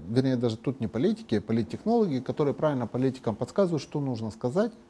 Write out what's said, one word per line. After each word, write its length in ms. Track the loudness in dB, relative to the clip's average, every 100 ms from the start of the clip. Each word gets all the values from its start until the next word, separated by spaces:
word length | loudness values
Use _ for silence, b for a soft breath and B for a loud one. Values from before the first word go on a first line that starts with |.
| 0
вернее, 280 | 2 2 2
даже 220 | 0 0
тут 220 | -4 -4
не 80 | -4
политики, 480 | 0 0 0 0 -2
а 60 |
политтехнологи, 800 | 0 -2 -2 -4 0 2 2 0
которые 340 | -2 0 0
правильно 320 | 2 0 0 -2
политикам 500 | 0 0 0 -4 -2
подсказывают, 460 | -2 2 2 2
что 180 | -4 -4
нужно 300 | -4 -4 -6
сказать, 400 | -4 -2 0 -2 -4